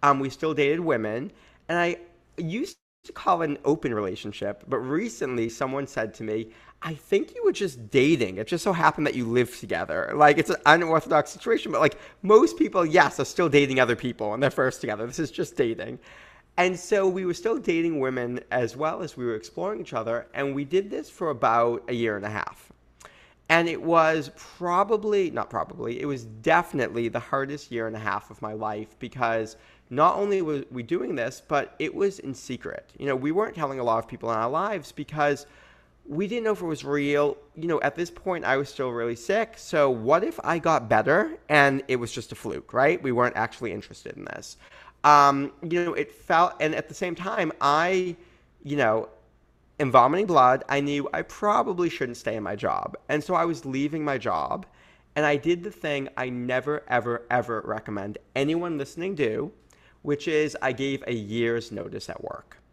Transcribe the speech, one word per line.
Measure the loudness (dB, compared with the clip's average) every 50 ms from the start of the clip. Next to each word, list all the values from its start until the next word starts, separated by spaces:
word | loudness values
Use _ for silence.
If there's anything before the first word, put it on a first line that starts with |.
| 6
Um, | 4 4 4
we | 0 -4
still | -6 -4 -4 -2 0
dated | 2 2 2 2 0
women. | 0 0 0 0 0 -2 -4 -4 -6 -8 -12 _ _ -20 _ _ _ _
And | 0 0
I | 0 0 -2 -4 -10 -20 _ _ _ _ _ -8
used | -8 -6 -4 -4 -6 -6 -8 _ _ _ _ _ _
to | -18 -16
call | -6 0 0 0 2 2
it | -2
an | -4 -2 0
open | 0 0 0 0 -2 -2
relationship, | -2 -2 -4 -4 -6 -10 -12 -10 -6 -6 -6 -6 -8 -8 -4
but | -4 -4
recently | -2 -2 -2 -2 -2 -4 -6 -6 -6 -4 -2 -2 -2 -4
someone | -2 -4 -4 -4 -2 -4 -6
said | -6 -4 -4 -4 -4 -6
to | -10 -6
me, | -4 -4 -4 -4 -6 -14 -20 -20 -20 -20 _
"I | -10 -10 -10
think | -10 -4 0 0 0 0 0 -8
you | 0 0
were | 0 2
just | 2 -2 -6 -6 -8 -16 0
dating. | 4 4 6 6 4 4 2 -2 -2 -6
It | -6
just | -4 -4 -2 0
so | 0 0
happened | 4 4 4 4 4 -2
that | -2 -2
you | -2 -2
lived | 0 2 2 2 2 -2 -14
together." | -8 -6 -4 -4 -2 -2 -2 -4 -2 -2 4
Like, | 6 8 8 8 6
it's | 4 0
an | 0 2 6
unorthodox | 8 8 8 6 2 2 2 2 4 2 2 2 2
situation, | -6 -10 -2 0 0 0 0 -2 0
but, | 4
like, | 4 4 2 0 -18 -20 -20 _ 2
most | 8 8 8 8 8 4
people, | 2 0 0 2 2 2
yes, | 4 6 6 6 6 4 -2
are | -4
still | -4 0 0 0 6
dating | 6 6 6 6 6 4
other | 4 4 4
people | -2 -2 -6 -6 -4 -4 -4
when | -2 0
they're | 0 0
first | 2 2 0 0 0 -2
together. | -6 -6 -4 -4 -6
This | -8 -4 -6
is | -6 -6
just | -4 -6 -8 -8 -2
dating. | -2 0 0 0 -4 -6 -10 -10 -14 _ -20 -20 -20 -20 -20 -20 -20 _ _ _ 2
And | 2 2 2 -2
so | -4 0 0 2 2 2
we | 0 0 -2
were | -4 -4
still | -2 -2 -2 -2 -2
dating | -2 0 0 2 2 0 0 0
women | -2 -2 -2 -2 -4 -4 -6 -8 -6 _
as | -2 -2 0 -2 -2
well | -4 -4 -4 -4 -4 -8
as | -10 -10
we | -6 -6
were | -4 -4
exploring | -4 -8 -10 -10 -6 -6 -6 -6 -6
each | -10 -8 -6
other. | -6 -4 -2 -4 -4 -6 -8 _
And | -4 -4 -4 -2
we | -4 -6
did | 0 0 0 0 0
this | -6 -8 -8 -10
for | -10 -6 -4 -4
about | -2 0 2 2 4 4 4 2 0 -2 -4 -6
a | -4
year | -2 0 -2 -2
and | -2 -6
a | -6
half. | -6 -6 -8 -8 -10 -16 -20 _ -20 _ _ _ _ _ -20 -20 _ -20 -20 _ _ _ _ _
And | 4 4 4 2
it | -2 -4 0
was | 4 6 6 6 6 4 2 -2 -4 -10
probably, | -18 -20 -20 -14 -8 -4 0 2 2 2 2 2 0 0 0 0 2 0 0
not | -2 -4 -6 -4
probably, | -2 -4 -4 -4 -6 -8 -6 -6 -6 -4
it | -4
was | -4 -6 -6 -8
definitely | -14 -16 -6 2 4 4 4 4 0 -2 -2 -2 -2 -2 -2 -4 -2
the | -4 -4
hardest | -6 -2 -2 -2 -2 -4 -6 -12 -12 -10
year | -6 -6 -6
and | -6 -6
a | -6
half | -4 -2 -2 -2 -4 -10
of | -16 -12 -10
my | -10 -8
life | -6 -6 -6 -6 -6 -10 -12 -14 _
because | -14 -12 -4 -2 0 0 2 0 -2 -4 -8 -18 _ -20 -20 _ _ _
not | 0 4 4 4 4
only | 2 0 0 0 0
were | 0 -2 -2 -4 -6 -8
we | -10 -10 -6
doing | -4 -4 -4 -2 -4 -4
this, | -4 -4 -4 -6 -10 _
but | _ 0 0 0 -2 -6 _
it | -6 -4 -2
was | 0 0 0 0 -4
in | -12 -12 -12
secret. | -12 -10 -10 -10 -10 -8 -10 -12 -12 -14 _ _ -8
You | -4
know, | -4 -2
we | -2 -2 -2 0
weren't | 0 -2 -2 -4
telling | -4 -4 -4 -4 -2
a | 0
lot | 0 0 0
of | 0 -4
people | -12 -8 -4 -2
in | -2
our | 0 0 0
lives | 0 -2 -2 -2 -4 -6 -10 -12 -12
because | -12 -12 -10 -2 0 2 2 2 0 -4 -18 -20 -20 -20 -20 -20 _ _ _ _ _ _
we | -10 -4 -4 -4
didn't | -2 -2 -2 -2
know | -2 -2
if | -2 -2
it |
was | -6 -6 -6 -4
real. | -2 -2 0 0 2 2 2 2 2 0 -4 -10 _ _
You | -8 -4 -2
know, | -2 0
at | 0 0 -2
this | -2 -8 -8
point, | -8 -10 -6 -6 -4 -4 0
I | 0 0
was | 0 0 -4
still | -4 -4 -4 -4
really | -2 -2 -2 -2 -4
sick. | -6 -4 -2 0 0 0 -4 -8
So | -20 -14 -4 2 2 4 4
what | 2 0 2 4 4 4 4
if | 0 -6 -6 -2
I | -2 -2 0
got | 2 2 2 2 2 4
better | 2 4 4 4 4 4 2 0 -4 -12 _ 2
and | 6 6 6 6 4 2 -2 -2
it | -2
was | -2 -2 -4
just | -8 -10 -10 -12 -14
a |
fluke, | -10 -8 -6 -6 -6 -8 -4 0
right? | 4 4 4 4 2 0
We | -2 2
weren't | 2 2 2 2
actually | 0 -2 -4 -4 -8 -8 -6 -6
interested | -8 -10 -12 -20 -18 -16 -16 -14
in | -14 -12
this. | -12 -12 -12 -14 -16 -20 _ -20 -20 -20 -20 -20 -20 _ _ _
Um, | 8 8 10 8 8 6 4 0 -4 -6 -10 -8
you | -4 -2 -2 -2
know, | -2 -2
it | -4 -4 -6 -6
felt, | -20 -4 0 2 4 4 2 0 -2
and | -2 -2 -2
at | -2 -6 -8
the | -8
same | -8 -6 -6 -6
time, | -6 -8 -6 -4 -2 -4 -4 -4 -2
I, | 0 2 2 4 2 2 0 0 0 -2 -6 -10 -14 -20 -20 _ _ _ _ _ -10
you | -6 -2
know, | 2 2 2 2 2 -2 -6 -14 -20 _ _ _ _ _ _ _ _ _ _ _ _
am | -2 6
vomiting | 6 8 8 8 4 2 0
blood. | 2 6 6 8 8 6 4 0 -2
I | -2 -2
knew | 0 0 -2 -2 -4 -4 -4
I | -6 -6
probably | -6 -10 -4 0 0 2 2 0 0 -2 -2 -2 -4
shouldn't | -2 -4 -6 -6 -6
stay | -6 -6 -6 -6
in | -4 -6
my | -6 -8
job. | -4 -2 -2 -2 -2 -4 -6 -10 -14 _ _
And | -4 -4 -2
so | 0 0
I | 0 2
was | 0 -2 -4 -6
leaving | -6 -4 -4 -4 -2 -4 -4 -4
my | -4 -4
job. | -2 -2 -2 -2 -2 -2 -2 -4 -6 -8 -12 _ _ -20 _ _ _ _ _ _
And | 0 2
I | 2 2
did | 2 2 0 -2 0 -2
the | -12 -12
thing | -8 -6 -4 -4 -4 -4 -6 -6
I | -6 -6 -6
never, | -4 -6 -4 -2 -2 -2 0 -2 -4 -4 -4 0
ever, | 0 0 0 0 -4 -6 -4 0
ever | 0 0 0 0 -4 -6 -4
recommend | -6 -8 -8 -6 -8 -8 -8 -8 -8 -10 -14 _ _ _
anyone | -2 0 0 0 -2 -2 -4 -4 -6
listening | -6 -8 -8 -8 -8 -6 -2
do, | 0 0 0 0 -2 -4 -6 -8 _ _ _ _ _ _ -20 _ _ _
which | -4 -4 -2 -2 0
is | 2 2 2 0 -2 -2 -2
I | -2
gave | -2 -2 -2 -2 -4 -4 -4 -4
a | -6
year's | -6 -6 -4 -2 0 0 0 0 -2 -4 -6 -10
notice | -10 -10 -8 -10 -12 -10 -10
at | -12 -10 -10
work. | -12 -12 -12 -16 _ -20 -20 _ _